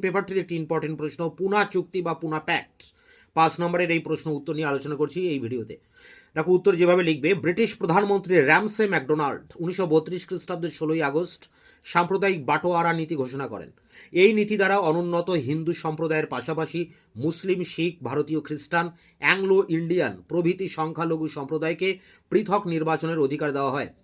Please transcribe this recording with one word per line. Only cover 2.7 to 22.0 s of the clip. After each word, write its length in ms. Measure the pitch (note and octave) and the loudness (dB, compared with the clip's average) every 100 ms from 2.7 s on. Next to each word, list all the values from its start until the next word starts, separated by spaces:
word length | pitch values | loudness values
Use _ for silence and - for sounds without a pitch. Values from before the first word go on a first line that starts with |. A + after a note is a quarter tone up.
| _ - _ _ - _ D#3+ | _ -20 _ _ -20 _ 2
পাঁচ 160 | E3 E3 | 2 2
নম্বরের 280 | F3 F3 E3+ E3 | -2 0 2 0
এই 60 | D3+ | -2
প্রশ্ন 180 | D#3 D#3+ C#3+ | -4 -4 -6
উত্তর 180 | D3+ D3+ | -4 -4
নিয়ে 140 | D3+ | -2
আলোচনা 240 | C#3 D3 C#3 | -2 -4 -4
করছি 180 | D3 F3+ F3+ | -2 -2 -2
এই 80 | C#3 | -2
ভিডিওতে। 320 | A2+ B2 G#2 - _ _ - - _ D#3 | -4 -6 -8 -14 _ _ -20 -20 _ -2
দেখো, 140 | E3 F#3 | 2 4
উত্তর 140 | G3 F3 | 4 4
যেভাবে 220 | F3 F3+ F#3 | 6 6 4
লিখবে, 220 | D3 D#3 F3 | 2 2 2
ব্রিটিশ 260 | D3+ F#3 A3 - | 0 0 0 0
প্রধানমন্ত্রী 540 | F3 F#3 G3+ G3 F3 F3 C3+ | 2 2 4 0 4 4 6
র্যামসে 360 | E3+ G#3 G#3+ G#3 | 4 2 0 0
ম্যাকডোনাল্ড 520 | D#3+ C3 D#3 C#3+ F#2+ - - | 0 0 0 0 -4 -12 -8
উনিশশো 240 | E3+ F3+ E3+ | -6 -2 2
বত্রিশ 280 | D#3 D#3+ F3+ - | 2 2 -10 -8
খ্রিস্টাব্দের 480 | F3 - E3+ E3+ - | -10 -6 -6 -6 -4
ষোলোই 240 | D#3 D#3+ C#3+ | -2 0 0
আগস্ট 320 | D3+ - - - _ _ _ - | 0 -2 -10 -20 _ _ _ -2
সাম্প্রদায়িক 540 | F3 F3 F#3+ G3 F3 B2+ | 0 2 2 0 0 0
বাটোয়ারা 420 | D3 F3+ E3+ E3+ E3 | 0 2 2 2 0
নীতি 140 | D#3+ D3 | -2 -4
ঘোষণা 240 | B2+ C3+ B2 | -4 -6 -8
করেন। 180 | G2 D#2 _ _ - - F3 | -10 -14 _ _ -20 -2 6
এই 80 | G#3 G#3+ | 6 6
নীতি 160 | G#3 G3+ | 2 2
দ্বারা 160 | F#3+ G3+ D#3+ | 4 4 2
অনুন্নত 380 | E3+ F3 E3+ F3 E3+ B2 | 2 0 -2 0 -2 -2
হিন্দু 240 | D#3 D#3+ E3 | -2 -2 -4
সম্প্রদায়ের 480 | D#3+ D#3 D#3+ D#3 D3+ | -4 -2 0 0 -2
পাশাপাশি 460 | B2 C#3 D#3 D3+ E3+ E3 - _ G#2+ | -4 -4 -4 -4 -4 -8 -10 _ -6
মুসলিম, 360 | D#3 D#3+ F#3+ F#3 E3+ | -4 -4 -2 -2 -2
শিখ, 200 | - E3+ D#3+ B2 | -2 -4 -4 -4
ভারতীয় 320 | C#3+ D3 D#3 D3+ | -2 -2 -2 -4
খ্রিস্টান, 400 | D3+ - E3+ E3+ - _ - | -10 -2 -2 -2 -8 _ -2
অ্যাংলো 360 | C#3+ F#3+ F#3+ F#3+ F#3 E3 | 2 2 4 4 4 0
ইন্ডিয়ান 380 | E3 F3+ B2+ F2+ - | 0 0 0 -4 -4
প্রভৃতি 360 | E3+ E3+ F#3 F3+ D#3+ | 0 0 0 -4 -4
সংখ্যালঘু 480 | D#3+ D#3+ E3 D#3+ D#3 D3+ | -4 -2 -2 -2 -4 -6
সম্প্রদায়কে 520 | C#3 D#3 D#3+ E3 F#3+ F#3+ | -4 -2 -2 -2 -2 -4